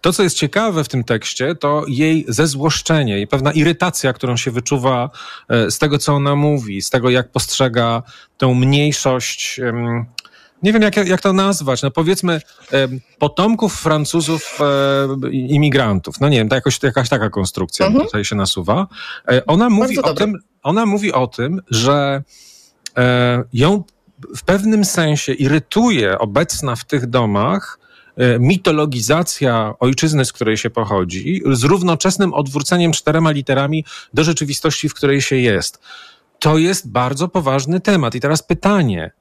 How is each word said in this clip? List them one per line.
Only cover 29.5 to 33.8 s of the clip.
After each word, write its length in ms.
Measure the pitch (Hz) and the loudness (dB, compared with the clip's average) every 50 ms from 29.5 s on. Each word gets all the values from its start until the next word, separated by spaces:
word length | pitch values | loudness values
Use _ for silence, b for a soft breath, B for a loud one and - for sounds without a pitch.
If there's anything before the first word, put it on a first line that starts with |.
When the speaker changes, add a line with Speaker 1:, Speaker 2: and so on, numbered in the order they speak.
| 117 113 110 107 104 _ | 0 0 -2 -2 -4 _
Speaker 1:
ojczyzny, 440 | 123 127 135 - - 160 156 143 131 | 0 0 0 2 0 0 2 0 0
z 80 | - - | -2 -2
której 240 | - 120 110 110 | -4 -2 -2 0
się 140 | 107 - 117 | 0 -2 -4
pochodzi, 720 | - - 110 104 107 98 90 87 85 92 104 147 185 190 - 135 135 | -2 -2 -2 0 0 0 0 -2 -4 -6 -4 -4 -4 -2 0 0 0
z 120 | 120 117 | 2 4
równoczesnym 720 | 147 180 196 175 180 170 151 - 190 185 - 202 180 - | 2 2 2 2 0 0 0 0 -2 0 2 0 0 0
odwróceniem 580 | 147 147 135 135 147 143 - 185 175 170 165 156 | -2 -4 -2 -4 -4 -2 0 0 2 2 2 0
czterema 380 | - - - 151 160 160 160 | 0 0 0 2 2 2 2
literami 540 | 151 143 131 - 135 131 139 139 156 156 | 0 0 -2 0 0 0 0 0 -2 -2